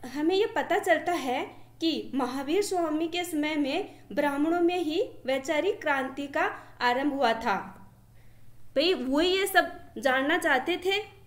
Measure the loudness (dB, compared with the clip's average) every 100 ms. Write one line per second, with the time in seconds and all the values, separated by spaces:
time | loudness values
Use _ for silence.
0 | -8 -2 2 2 2 0 0 0 4 2
1 | 2 -2 -2 -2 -4 -10 -20 -2 -2 0
2 | -4 -2 -2 -4 0 0 2 0 0 0
3 | -2 -2 -4 -2 0 0 0 0 -4 -10
4 | -8 0 0 2 2 4 2 2 0 0
5 | -2 -4 -4 -2 0 0 0 0 0 0
6 | -2 -6 -6 -2 -2 -4 -16 -2 2 2
7 | 0 2 0 2 0 -2 -4 -16 -20 -20
8 | -20 -20 -20 -20 -20 -16 -4 0 2 2
9 | 0 2 4 2 4 4 2 -4 -14 -2
10 | 0 2 2 2 2 2 2 -2 0 -2
11 | -2 -14